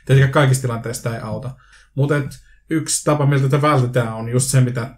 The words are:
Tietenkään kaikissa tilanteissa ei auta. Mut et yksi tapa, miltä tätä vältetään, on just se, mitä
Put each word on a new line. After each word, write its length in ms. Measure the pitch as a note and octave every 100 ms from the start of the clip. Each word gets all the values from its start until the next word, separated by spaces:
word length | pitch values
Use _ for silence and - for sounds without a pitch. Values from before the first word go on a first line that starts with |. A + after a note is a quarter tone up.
| -
Tietenkään 260 | C3+ C3+
kaikissa 300 | D#3 C#3 B2+
tilanteissa 540 | B2 A2+ A2+ A2+ A#2+ A2+
ei 60 |
auta. 300 | G#2+ A2 A#2+ - _ - _ -
Mut 160 | C#3
et 140 | D3 B2+ - - _ _
yksi 340 | D#3+ D#3+ -
tapa, 220 | - D3 C#3
miltä 180 | C#3+ C3+
tätä 120 | C#3
vältetään, 520 | D3+ C#3 B2 B2 A#2
on 160 | A2+ A#2
just 180 | B2 -
se, 140 | C3+
mitä 340 | B2 A#2+ A2+